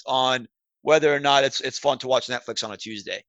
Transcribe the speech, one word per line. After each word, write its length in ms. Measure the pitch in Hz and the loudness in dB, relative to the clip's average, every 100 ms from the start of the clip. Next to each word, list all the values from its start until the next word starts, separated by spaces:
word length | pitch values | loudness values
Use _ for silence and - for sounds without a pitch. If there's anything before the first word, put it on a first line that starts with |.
| - | -4
on 420 | 131 131 127 117 _ _ _ | 0 2 0 -4 _ _ _
whether 300 | - 156 147 | 2 4 4
or 60 | 143 | 2
not 240 | 143 139 | 4 4
it's, 180 | 135 - | 4 0
it's 180 | 135 - | -6 -4
fun 200 | 143 131 | -2 -2
to 80 | 127 | 0
watch 220 | 127 120 | -2 0
Netflix 360 | 123 - 110 | -6 -6 -8
on 60 | 110 | -8
a 40 | 98 | -10
Tuesday. 460 | 110 107 95 95 | -12 -12 -10 -12